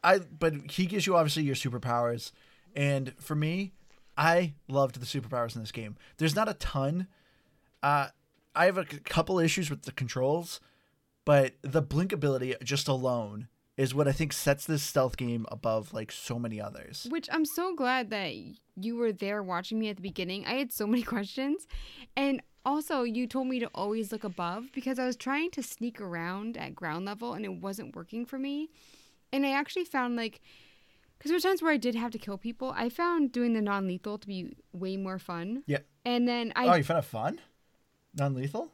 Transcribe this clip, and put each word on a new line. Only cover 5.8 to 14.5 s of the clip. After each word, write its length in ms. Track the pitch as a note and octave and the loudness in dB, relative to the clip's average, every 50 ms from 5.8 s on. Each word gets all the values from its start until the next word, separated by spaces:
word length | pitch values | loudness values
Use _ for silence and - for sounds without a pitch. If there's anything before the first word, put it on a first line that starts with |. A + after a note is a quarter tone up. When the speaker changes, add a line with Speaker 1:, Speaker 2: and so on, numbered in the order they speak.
| A2+ G#2 G#2+ - - - - | -10 -10 -12 -14 -18 -20 -4
Speaker 1:
There's 180 | - D#3 D#3+ D3 | 0 0 2 4
not 140 | G3+ A3 A3 | 2 2 0
a 40 | G#3 | -2
ton. 520 | - - - - C#3+ C3+ C#3 D#3+ F3+ F#3 - _ _ _ _ _ _ _ _ _ _ _ _ _ _ - | -2 -2 -2 0 2 0 0 0 -2 -4 -6 _ _ _ _ _ _ _ _ _ _ _ _ _ _ 0
Uh, 260 | C#3+ D3 C#3+ C#3 - _ _ _ _ _ _ _ _ _ | 2 2 2 2 -2 _ _ _ _ _ _ _ _ _
I 100 | D3 E3+ | 6 6
have 120 | F#3 F#3+ | 6 6
a 120 | F#3 F3 - | 4 -2 -4
c-, 100 | D3+ C#3+ | -8 -12
couple 400 | - - - E3 D#3+ - F#3+ F3+ | -8 0 2 2 2 4 4 4
issues 300 | E3 E3 - G3 F3+ D3 | 6 4 4 2 0 -2
with 140 | D3 - - | -4 -6 -8
the 80 | - | -10
controls, 680 | - - C3 A#2 - B2+ B2+ C3+ D3+ E3+ E3+ - - - _ _ _ _ _ _ _ _ _ _ _ _ _ | -6 -4 -4 -4 0 0 2 2 2 0 -2 -6 -12 -14 _ _ _ _ _ _ _ _ _ _ _ _ _
but 300 | - D3 C#3+ C3+ C3 - _ - | 8 8 8 8 6 0 _ -10
the 180 | C#3 C3+ E3 | 0 2 2
blink 300 | C#3+ C#3+ C#3 D3 F3+ F#3+ G3+ | 2 4 2 2 2 2 0
ability 420 | D#3+ C#3 D3 C3+ B2+ B2+ B2+ B2 - B2+ | 0 2 2 2 2 0 -2 -4 -4 -2
just 240 | A#2 C#3 C#3 - | -2 0 0 2
alone 600 | - C#3 C3 B2+ C3 B2 A#2+ A2 G#2 G#2 G#2 A#2+ - _ _ _ _ _ | 2 0 2 2 2 2 0 -2 -4 -8 -10 -12 -12 _ _ _ _ _
is 160 | - C3+ B2+ B2+ | 0 0 2 4
what 120 | C#3+ D3+ | 4 4
I 40 | C#3 | 4
think 220 | C3+ - D#3+ C#3+ - | 4 2 0 -2 -2
sets 320 | - - C#3+ | 0 2 2